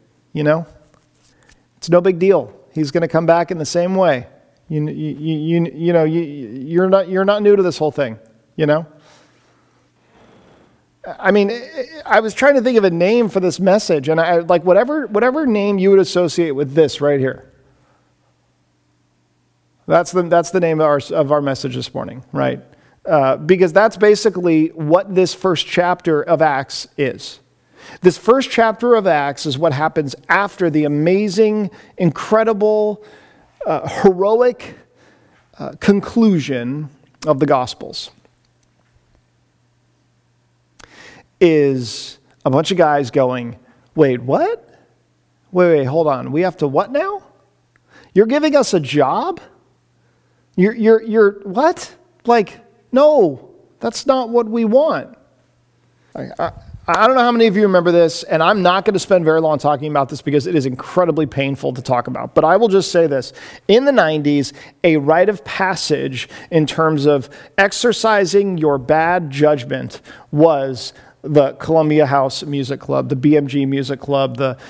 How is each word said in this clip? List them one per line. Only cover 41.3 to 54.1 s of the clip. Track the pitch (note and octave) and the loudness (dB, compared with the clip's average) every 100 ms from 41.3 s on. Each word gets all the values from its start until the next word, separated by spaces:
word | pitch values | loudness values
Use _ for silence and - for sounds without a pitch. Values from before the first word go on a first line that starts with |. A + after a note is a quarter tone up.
| - | 0
Is | F3 D#3 C#3+ C3 A2+ - - - _ _ | 2 4 2 0 -6 -12 -16 -20 _ _
a | D3 | -2
bunch | C3 D#3+ | 0 0
of | F#3 | 2
guys | D#3 D3 B2+ | 2 2 -2
going, | D3 B2+ B2+ A#2+ A2+ _ _ _ | 0 0 -2 -8 -14 _ _ _
"Wait, | - C#3+ B2+ | 2 2 2
what? | A#2+ E3+ F#4 A#4 - _ _ _ _ _ _ _ _ | -2 -2 -2 -4 -12 _ _ _ _ _ _ _ _
Wait, | F3+ F3+ D#3 | 0 2 2
wait, | |
hold | B2+ D#3 D#3 | 0 -2 0
on. | C3 B2+ | -2 -4
We | C#3+ | -4
have | F3+ E3+ | -4 -2
to | D3 | -2
what | C#3+ G3+ | -2 -2
now? | C#4 F#4+ G4+ - _ _ _ _ _ _ _ _ | -4 -4 -8 -14 _ _ _ _ _ _ _ _
You're | F3+ A3+ | 2 2
giving | C#4+ D#4 C#4+ | 2 2 2
us | B3 | 2
a | F3+ | -2
job? | C3 C#3 C3+ F3+ E4 F4 - _ _ _ _ _ _ _ _ _ _ - | 0 0 0 0 -4 -8 -14 _ _ _ _ _ _ _ _ _ _ 0
You're, | F#3+ | 0
you're, | A#3 A3 A3 | 2 4 4
you're, | A3+ G#3+ G3+ G3+ | 2 2 2 0
what? | G3+ F#3+ D#4 F4+ - - _ _ | -6 -2 0 -2 -8 -20 _ _
Like, | - A#3 F#3+ - _ _ _ | 0 0 0 -8 _ _ _
no, | B3 D4+ D4 F3+ B2+ - _ _ _ | 2 4 4 2 -2 -14 _ _ _
that's | A#3 - | -8 -4
not | - | -2